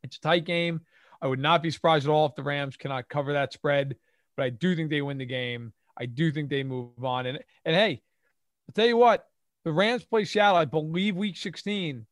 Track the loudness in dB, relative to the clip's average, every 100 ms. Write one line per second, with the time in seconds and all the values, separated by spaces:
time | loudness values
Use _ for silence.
0 | -16 -8 0 2 2 -2 0 -4 _ _
1 | _ -8 -4 0 2 2 2 0 2 4
2 | 4 2 2 -2 -6 -4 -6 -8 -8 -8
3 | -6 -4 -2 -2 -2 -2 0 2 0 -6
4 | _ _ _ -4 -4 0 -2 0 -2 -2
5 | -4 -6 -6 -6 -6 -8 -10 -18 _ -10
6 | -10 0 0 0 -4 -4 -4 -6 -8 -8
7 | -4 -2 -4 -8 -12 _ 0 2 2 0
8 | _ _ _ _ _ _ -8 2 4 6
9 | 6 6 _ _ _ _ -2 2 2 0
10 | 0 -2 0 4 6 6 2 -2 -4 -2
11 | -2 -2 -4 -6 -10 -8 -6 -4 -4 -8
12 | -14